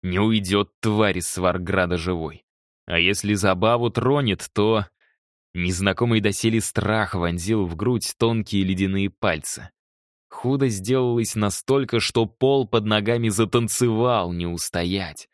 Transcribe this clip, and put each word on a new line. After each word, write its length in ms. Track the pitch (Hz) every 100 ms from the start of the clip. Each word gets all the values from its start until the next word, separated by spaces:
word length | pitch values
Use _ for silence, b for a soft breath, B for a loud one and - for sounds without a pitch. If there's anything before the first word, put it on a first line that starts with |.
Не 160 | 92 90
уйдет 540 | 107 110 92 101 101 _
тварь 380 | 110 107 104 90
из 100 | -
Сварграда 680 | - 90 90 90 95 90 87
живой. 480 | 85 87 78 73 _ _ _ _ -
А 120 | 85
если 360 | 90 101 101
Забаву 560 | 104 98 90 110 120 120
тронет, 580 | - 120 143 123 92 -
то... 340 | - 107 110 98 _ _ _ _ _ _
Незнакомый 640 | 87 87 90 98 92 120 110
доселе 420 | 104 98 113 113
страх 520 | - - 101 110 101
вонзил 520 | 92 85 87 90 110 90
в 100 | 82
грудь 380 | 107 120 - -
тонкие 460 | 117 113 104 101
ледяные 460 | 95 92 95 98 98
пальцы. 580 | _ 104 80 - - - _ _ _ _ _ _
Худо 380 | - 123 139 135
сделалось 680 | 101 95 131 123 120 110
настолько, 680 | 110 104 - - 135 131 117
что 240 | - 113
пол 420 | 113 _ 135 139 120
под 200 | 117 107
ногами 420 | 107 104 120 113
затанцевал, 1040 | 98 110 120 117 - 123 110 123 117 87
не 140 | 87 87
устоять. 840 | 85 - 87 87 98 85 73 -